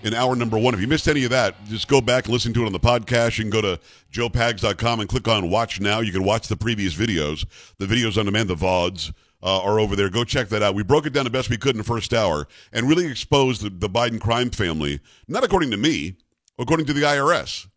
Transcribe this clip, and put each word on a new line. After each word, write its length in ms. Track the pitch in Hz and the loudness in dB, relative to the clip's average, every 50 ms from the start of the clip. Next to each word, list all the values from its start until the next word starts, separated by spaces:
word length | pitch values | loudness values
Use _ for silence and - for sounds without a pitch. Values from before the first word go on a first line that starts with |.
| - | -2
in 100 | 107 113 | -2 0
hour 220 | 117 127 127 127 | 2 2 2 2
number 240 | 123 120 113 110 110 | 0 0 0 2 2
one. 160 | 117 127 123 | 2 2 2
If 40 | 92 | 2
you 80 | 95 | 0
missed 200 | 123 156 156 - | 0 0 0 2
any 160 | 165 151 143 127 | 0 0 2 0
of 80 | 120 | 2
that, 240 | 127 131 117 98 92 - 101 | 2 2 2 2 -2 -6 -12
just 220 | 104 107 107 - | -10 -8 -8 0
go 140 | - 143 135 | 4 4 4
back 240 | 120 117 123 127 117 | 4 4 0 0 2
and 80 | - 120 | 0 -2
listen 200 | 123 - 120 110 | 0 0 0 0
to 80 | 117 | 0
it 40 | 117 | -2
on 40 | 107 | 0
the 80 | 95 90 | 0 2
podcast. 600 | - 120 123 123 107 - 123 120 117 117 110 107 | 2 4 2 2 0 0 0 2 2 2 0 -2
You 60 | 110 | -4
can 40 | 107 | -2
go 120 | 98 110 | 0 0
to 180 | 104 98 87 82 _ - - - _ _ | 0 0 -2 -4 _ -20 -20 -20 _ _
joe 180 | - 117 120 117 | -6 -4 -4 -2
pags 320 | - 120 117 120 113 92 | 0 0 0 0 0 0
dot 160 | 117 107 98 | -2 -2 -2
com 220 | - 110 117 117 113 | 0 0 -2 0 -2
and 100 | 104 92 | -2 -4
click 180 | - 127 104 | -4 -4 0
on 220 | 113 113 104 92 82 | 2 0 2 2 2
Watch 320 | 92 110 117 107 - 95 | 2 0 0 0 -4 -2
Now. 200 | 101 101 104 110 | 0 0 0 0
You 100 | 117 104 | -2 -2
can 120 | 87 95 95 | -2 0 2
watch 240 | 98 107 113 - | 2 2 0 0
the 80 | - 104 | -4 -4
previous 380 | 82 104 117 117 104 101 90 76 | -4 -2 -4 -2 -2 -2 -4 -2
videos. 500 | 76 - - 95 78 76 76 78 76 - - - - - - _ _ | -2 -2 0 0 0 0 -2 -4 -6 -8 -10 -12 -20 -20 -20 _ _
The 80 | 98 | -2
videos 280 | 95 110 123 117 113 87 | 0 0 0 0 0 0
on 80 | 110 107 | 0 0
demand, 220 | 101 98 107 113 | 0 0 0 0
the 80 | 92 90 | 0 -2
vods, 560 | 78 87 92 92 90 87 90 95 85 - - - _ _ _ _ _ | -2 0 0 2 2 0 -2 -4 -6 -10 -12 -12 _ _ _ _ _
uh, 200 | - 92 95 95 92 | -2 -2 0 0 2
are 160 | 101 107 110 | 2 2 2
over 160 | 110 101 101 | 2 2 2
there. 140 | 98 101 95 | 0 0 2
Go 140 | 90 117 120 | 2 -2 -2
check 260 | - - 139 120 95 | 0 0 -2 -2 0
that 120 | 107 107 | 0 2
out. 140 | 104 101 98 | 2 2 2
We 80 | 101 104 | 0 2
broke 240 | 90 143 160 143 | 2 2 2 2
it 60 | 147 127 | 0 -2
down 100 | - - | -2 -2
the 80 | 120 | 0
best 180 | 113 131 123 - | -2 -2 -2 -2
we 80 | 123 | -4
could 160 | 107 - 139 127 | 0 0 -2 -2
in 60 | 107 | -2
the 40 | 104 | -4
first 300 | - 117 113 98 - 120 | -4 -4 -4 -2 -2 0
hour 340 | 113 107 92 78 76 73 - - - - _ | 2 2 2 0 -2 -4 -8 -14 -20 -20 _
and 160 | - 113 117 | -4 -2 2
really 200 | 135 156 175 180 | 2 2 2 2
exposed 560 | 156 123 - - - 147 139 135 131 123 101 107 | -2 -6 -8 -2 0 2 2 4 2 0 -2 -6
the, 80 | 104 | -10
the 180 | 95 87 98 101 | -6 -6 -6 -2
Biden 320 | 92 120 120 120 117 107 | 0 0 0 0 -2 -4
crime 300 | - 117 117 120 127 123 | -2 0 0 0 0 -2
family, 480 | - - 101 85 80 78 73 71 71 71 _ _ _ _ _ | -2 -2 -2 -2 -2 -2 -2 -4 -4 -6 _ _ _ _ _
not 160 | - 147 233 262 | -6 -2 0 0
according 280 | 202 196 185 160 131 | 2 2 2 2 0
to 60 | 107 | -2
me, 380 | 101 117 160 147 85 71 90 95 _ _ _ _ _ _ _ _ - | 0 0 0 0 0 -4 -6 -10 _ _ _ _ _ _ _ _ -8
according 260 | 123 120 160 160 156 | 0 2 2 2 2
to 80 | 135 147 | 0 0
the 100 | 143 147 | 2 2
I 140 | 147 143 | 2 2
R 160 | 143 139 151 170 | 2 2 2 2
S. 340 | 120 71 - - - - - _ | 0 -2 -6 -10 -12 -14 -16 _